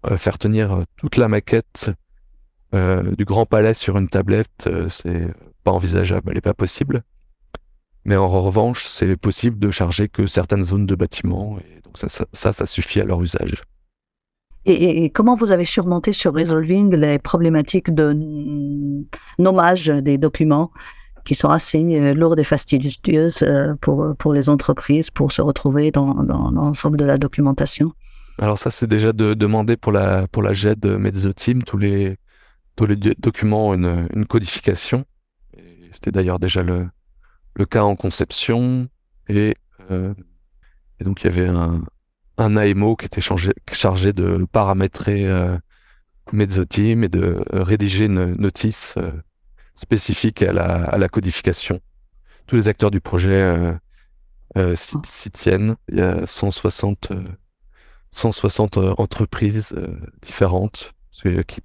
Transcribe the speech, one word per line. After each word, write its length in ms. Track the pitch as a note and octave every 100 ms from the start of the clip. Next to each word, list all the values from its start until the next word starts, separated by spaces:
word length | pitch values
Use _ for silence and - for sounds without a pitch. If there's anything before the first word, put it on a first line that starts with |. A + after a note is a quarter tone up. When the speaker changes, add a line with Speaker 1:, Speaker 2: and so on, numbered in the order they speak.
| -
Speaker 1:
euh, 120 | F#2
faire 200 | - -
tenir, 340 | G#2+ A2 G#2
euh, 100 | F#2 F2+ _
toute 200 | D3 -
la 100 | A2+
maquette, 640 | G#2 - A#2 - - - F#2 _ _ _ - _ _ _ G2
euh, 400 | F#2 F#2 F#2 G2
du 100 | G2+
Grand 220 | G2+ A2
Palais 260 | A2 A2
sur 240 | A2 - G2
une 120 | F#2+
tablette, 580 | F#2+ F#2+ G2+ A#2 - F#2
euh, 220 | F2 E2+
c'est 380 | - F2 F2 E2+ - - _
pas 80 | -
envisageable, 580 | F#2 F2+ F#2 F#2 F#2 -
elle 60 | -
est 40 |
pas 120 | -
possible. 480 | F#2+ F#2 - C#3 B2 - _ _ _ _ - _ _ _ _ -
Mais 100 | G2
en 120 | F#2+
revanche, 580 | F#2+ F#2+ G2+ A2+ B2 -
c'est 320 | - F#2 F#2
possible 420 | G2+ - A#2+ G#2+
de 120 | G2+
charger 360 | - F2 F2 G#2+
que 200 | - G2+
certaines 360 | - F2 G2+
zones 220 | F2+ G2 G2
de 100 | F#2
bâtiments, 600 | F2 - F2+ F2+ G#2 G2+
et 220 | E2+ E2
donc 160 | - -
ça, 100 | -
ça, 180 | - -
ça, 220 | - G#2
ça 120 | G#2+ -
suffit 340 | - - G#2
à 20 |
leur 180 | G2+ F2+
usage. 420 | F2 - - - - _ _ _ _ _ _ _ _ - -
Speaker 2:
Et, 80 |
et, 300 | F3 F3 D#3+
et 60 | D#3+
comment 260 | - A3 A#3+
vous 160 | A3
avez 140 | F3+ E3+
surmonté 480 | - F3+ F3 F3+
sur 200 | G3+ -
Resolving 600 | D3+ E3 D#3+ D#3+ F#3+ G3+ E3
les 220 | D3 C#3+
problématiques 760 | - F3+ E3+ D#3+ D3 F#3 F3+
de 180 | D#3+ D3+
n-, 960 | D3+ D#3 D3+ D3 D3 C#3+ C#3+ C#3+ C#3+ - - - -
nommage 480 | F#3 F#3+ E3+ F3+ D#3
des 300 | C#3+ C#3 C#3
documents 540 | D3+ - D#3 D3 E3 - - - - - -
qui 100 | C#3+
sont 140 | -
assez, 340 | D#3 - D#3 E3 D#3+
euh, 140 | C#3+
lourdes 260 | D3 E3 D#3+
et 40 |
fastidieuses, 1000 | C#3+ D3 - C#3 C#3 - - D#3 E3 -
euh, 320 | D#3 C#3 D3+ D3
pour, 340 | - C#3 D3+ C#3+
pour 160 | D#3
les 140 | C#3+ C3+
entreprises, 640 | D3 - C3 - D3 D#3
pour 220 | - C#3
se 100 | -
retrouver 500 | D3+ C3+ C#3+ C#3 D3+
dans, 220 | C#3+ C#3 C#3
dans 280 | C#3+ - B2
l'ensemble 460 | - D3 D3 D#3 D3
de 80 | C#3+
la 120 | C#3
documentation ? 760 | C#3+ - C#3+ C3+ C#3+ - D#3 - - - - -
Speaker 1:
Alors 180 | G#2+ G#2
ça, 140 | A2+
c'est 160 | - A2+
déjà 240 | G#2+ A2
de, 220 | A2 A2
demander 420 | G#2+ G#2 A2 A2 A#2
pour 160 | -
la, 360 | G2+ G2 F#2+ F#2+
pour 160 | -
la 100 | G2+
ged 320 | G2 G#2 G#2+ G#2
Mezzoteam, 800 | G2 G2+ G2 F#2+ G2 - B2+
tous 140 | A#2+ G2
les, 400 | G2+ G2 G2 G2 _ _ _ _ _ -
tous 100 | G#2+
les 100 | G#2
do-, 180 | G2+ -
documents 500 | A#2+ - G#2+ G#2+ G#2+
ont 40 |
une, 340 | F#2 F2 F2 E2+ G#2+
une 100 | G#2+
codification. 800 | A#2 F#2 - - F#2 - B2 C#3 _ _ _ - -
Et 320 | F2 F2 E2+
c'était 200 | - -
d'ailleurs 280 | G2 F2+ F2+
déjà 240 | F2+ F#2
le, 240 | F2 F2+ F2+ - _ _ _ _ - -
le 100 | G2+
cas 180 | A2+
en 120 | G#2 G2
conception. 920 | F#2+ - F#2 - - A#2 B2 B2+ B2 _ _ _ -
Et, 280 | G2+ G#2+ - _ _ F#2
euh, 220 | F#2 F#2+ G2 - _ _ _ _ _ _ -
et 40 |
donc, 180 | G2 G2
il 40 | F#2
y 20 |
avait 220 | F2 F2+
un, 340 | F2 E2+ E2+ E2 _ _ _ _ -
un 180 | A2 G#2+
A 100 | G2+
M 160 | G2
O 120 | G#2 A2+
qui 100 | -
était 160 | -
changé, 300 | - F#2+ F#2 - -
chargé 420 | - G#2 F#2 F#2+
de 320 | F#2+ F#2 F2+ F#2
paramétrer, 760 | A2+ G2 F#2+ F#2+ - - G2+ G2
euh, 300 | F#2 F2+ F2+ - _ _ _ _ _ -
Mezzoteam 720 | G#2 G2+ F#2+ F2 - G#2+ A2+
et 60 | G2+
de, 340 | F2 F2+ F2 -
euh, 100 | F#2+
rédiger 420 | F2+ G#2+ G2+ F#2+ G#2+
une 300 | F#2+ F2+ F2+
notice, 600 | G2+ - A2 - - -
euh, 140 | F2 D2+ - _ _ - _ -
spécifique 640 | - A2 - G2 A2 -
à 120 | F#2
la, 120 | F#2 F2
à 320 | F2 E2+ G2+
la 100 | F#2+
codification. 720 | - F#2 - - E2 - F2+ - _ _ _ _ _ -
Tous 80 | A#2+
les 120 | G#2
acteurs 240 | G#2 G#2
du 100 | G2
projet, 300 | - F2+ F#2
euh, 420 | F#2+ F#2+ E2+ E2+ E2+ - _ _ _ _ - - -
euh, 180 | F2+ E2+
s'y, 200 | - -
Speaker 2:
Oh. 60 | -
Speaker 1:
s'y 240 | - G#2
tiennent. 460 | - - F#2+ G#2+ A2+ -
Il 80 | F#2
y 40 |
a 240 | F#2 F2 F2+
cent 260 | - G2+
soixante, 580 | - F2+ - G2+ G2+ -
euh, 120 | F#2+ F#2 F#2 _ _ _ _ _ - _
cent 200 | - A#2
soixante, 460 | - G#2+ - G#2+ -
euh, 160 | F#2+ G2
entreprises, 760 | G2+ - G#2+ - G#2 G#2+ G#2+ F2
euh, 200 | F2 F2 - -
différentes, 720 | - - F#2 F2+ G#2 - - - -
c'est, 340 | - F#2+ F2 F2
qui, 160 | -